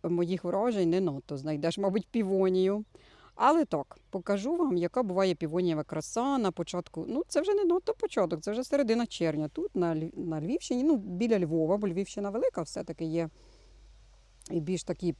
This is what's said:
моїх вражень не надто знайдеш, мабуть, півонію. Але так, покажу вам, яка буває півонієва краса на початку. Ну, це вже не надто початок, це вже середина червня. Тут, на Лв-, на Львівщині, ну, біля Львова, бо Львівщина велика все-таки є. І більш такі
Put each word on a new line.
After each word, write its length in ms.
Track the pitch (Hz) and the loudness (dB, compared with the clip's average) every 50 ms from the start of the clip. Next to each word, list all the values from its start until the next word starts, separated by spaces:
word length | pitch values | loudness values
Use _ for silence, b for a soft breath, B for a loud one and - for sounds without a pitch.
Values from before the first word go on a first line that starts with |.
| - | -2
моїх 400 | 165 175 170 175 170 185 170 - | 0 0 0 0 0 -2 -2 -2
вражень 460 | 175 180 196 226 247 220 196 175 165 | -2 -2 0 0 0 2 2 2 2
не 120 | 175 185 | 2 2
надто 360 | 190 165 135 139 - - 147 | 2 0 -2 -4 -6 -8 -10
знайдеш, 400 | 135 139 156 151 143 156 165 - | -6 -4 -4 -2 -2 -2 -2 0
мабуть, 300 | 202 196 196 190 220 - _ | 0 0 0 0 0 -2 _
півонію. 760 | - 226 208 190 196 190 190 190 185 185 185 190 202 214 214 - B B B B B B B B B | -2 -2 0 2 2 2 4 4 4 4 4 2 2 0 -4 -10 B B B B B B B B B
Але 300 | B 214 277 320 339 294 | B 4 4 6 4 2
так, 320 | - - 147 139 - - - _ _ | 2 -2 -4 -4 -6 -12 -20 _ _
покажу 460 | - 185 - - 202 196 202 277 349 | -10 -6 -2 -2 -2 0 0 0 0
вам, 220 | 349 339 269 185 | 0 2 2 2
яка 260 | 175 170 175 - 254 247 | 2 0 0 0 0 0
буває 320 | 190 180 190 196 190 170 | 0 2 2 2 2 2
півонієва 480 | - 165 147 160 180 180 175 160 151 147 | 0 -2 -2 0 0 2 2 2 0 -2
краса 540 | - 151 156 - - - 226 247 277 277 | -4 -6 -6 -6 -4 -2 -2 0 0 0
на 140 | 254 214 185 | 0 0 0
початку. 540 | - - 165 - - 180 - - - 160 160 | -2 -4 -6 -6 -6 -6 -6 -8 -8 -8 -6
Ну, 160 | - 220 294 359 | -4 -4 -4 -4
це 140 | - - 294 | -2 0 0
вже 120 | 339 403 403 | 2 2 2
не 100 | 415 403 | 2 4
надто 300 | 330 339 370 - 440 440 | 2 2 2 0 -2 -4
початок, 480 | - 453 - - 220 185 160 165 156 | -2 -4 -2 0 0 0 0 -2 -4
це 100 | - 202 | -4 -4
вже 120 | 214 247 254 | -4 -4 -2
середина 420 | - 285 285 269 214 226 233 233 | 0 0 2 2 2 2 0 -2
червня. 420 | - - - 170 160 151 151 151 | -4 -2 -2 0 0 0 0 -4
Тут, 280 | 147 - 311 370 - - | -4 -4 -6 -6 -4 -2
на 200 | 185 175 170 160 | 0 0 0 0
Лв-, 160 | 156 160 - - | -2 -4 -6 -6
на 260 | - 196 165 160 151 | -6 -6 -4 -4 -4
Львівщині, 420 | 151 185 277 - - - 247 247 269 | -2 -2 -2 -4 -2 -2 -2 2 4
ну, 120 | 320 302 | 4 4
біля 440 | 214 190 185 180 180 233 226 226 190 | 2 0 -2 -2 0 2 2 2 2
Львова, 380 | 175 151 165 165 160 156 196 | 2 2 2 2 2 2 2
бо 100 | 208 208 | 2 0
Львівщина 420 | 190 165 190 196 - - 214 202 202 | 0 -2 -2 -4 -4 -4 -6 -4 -4
велика 320 | 196 240 415 523 - 180 | -2 0 0 0 0 -2
все-таки 440 | 156 - - 196 - - 156 - 165 | -6 -6 -6 -8 -8 -8 -6 -6 -4
є. 240 | 160 160 170 165 156 - b b b b b b b b b b b b - - - - - - - - - - - | -2 0 0 -2 -2 -6 b b b b b b b b b b b b -20 -20 -20 -20 -20 -20 -20 -20 -20 -10 -6
І 80 | 175 170 | -4 -4
більш 240 | 151 165 185 165 - | -2 -2 -4 -4 -4
такі 320 | - 170 - 180 170 151 | -6 -6 -4 -2 -4 -4